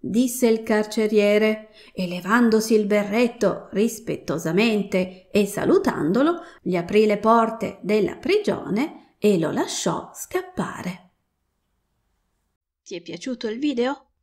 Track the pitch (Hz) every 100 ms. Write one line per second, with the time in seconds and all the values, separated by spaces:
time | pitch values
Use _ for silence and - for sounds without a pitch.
0 | - 202 254 - 233 220 220 214 214 -
1 | 214 214 208 208 214 214 214 - - -
2 | 180 180 185 226 233 220 220 220 202 208
3 | 202 208 240 233 202 - - 185 226 -
4 | - 147 - 143 165 170 226 214 190 190
5 | 185 - _ 202 196 - - 320 - -
6 | 147 208 294 339 - - - 180 170 202
7 | 220 202 214 226 226 226 196 - 180 214
8 | 190 - 269 403 415 - - 202 285 -
9 | _ _ 208 190 156 160 370 - - 156
10 | 175 - - 370 370 - 190 - 180 185
11 | - _ _ _ _ _ _ _ _ _
12 | _ _ _ _ _ _ _ _ - 180
13 | 175 170 262 240 226 226 294 247 247 277
14 | _ _